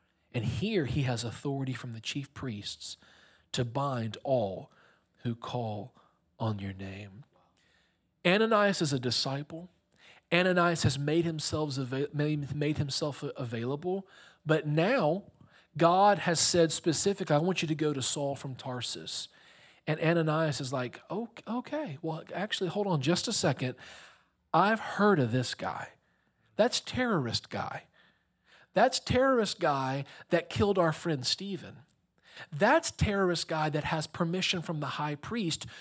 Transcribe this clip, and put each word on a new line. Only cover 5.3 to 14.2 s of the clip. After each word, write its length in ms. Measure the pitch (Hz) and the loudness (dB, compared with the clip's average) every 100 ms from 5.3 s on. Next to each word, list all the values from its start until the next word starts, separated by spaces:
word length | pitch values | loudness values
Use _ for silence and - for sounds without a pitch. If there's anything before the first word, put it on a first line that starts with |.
call 600 | 117 - 123 113 104 98 - _ _ _ - | -6 -6 -6 -6 -6 -10 -18 _ _ _ -6
on 220 | 110 104 | -4 -4
your 140 | 98 | -6
name." 500 | 95 98 95 101 101 - _ _ _ _ _ _ _ _ _ | -8 -12 -12 -14 -18 -20 _ _ _ _ _ _ _ _ _
Ananias 560 | 175 196 220 214 202 190 | 2 4 4 4 4 2
is 140 | 151 | 0
a 60 | 135 | 0
disciple. 720 | 123 - 139 139 151 165 180 _ _ _ - - _ | 0 0 -2 -4 -8 -12 -14 _ _ _ -20 -20 _
Ananias 520 | 170 185 180 175 165 | 2 4 4 4 4
has 160 | 156 135 | 2 2
made 260 | 143 165 170 | 2 2 0
himself 540 | 160 - 156 151 135 | -2 -2 -2 -2 -4
ava-, 300 | 123 135 143 | -4 -4 -2
made, 400 | 147 151 151 139 | -2 0 0 -2
made 240 | 147 147 147 | -2 -2 -2
himself 460 | 143 - 151 131 143 - | -2 -2 -4 -4 -8 -8
available, 720 | 120 117 120 147 180 196 - - | -6 -4 -4 -4 -4 -6 -6 -20